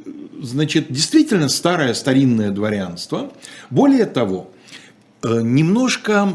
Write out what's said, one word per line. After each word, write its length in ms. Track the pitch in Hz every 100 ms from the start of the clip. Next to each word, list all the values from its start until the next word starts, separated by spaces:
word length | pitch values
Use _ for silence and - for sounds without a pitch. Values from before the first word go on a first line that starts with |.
| - 73 - -
значит, 500 | 120 131 151 160 -
действительно 580 | 131 165 311 302 196 139
старое, 440 | - 170 175 131
старинное 560 | - 143 135 135 113 104
дворянство. 800 | 98 107 104 90 85 - 180 277 - - - -
Более 360 | 131 277 269 202
того, 440 | 139 104 92 - - - - - _ _ _
э, 200 | 120 113
немножко, 880 | 117 131 160 220 254 - - 208 202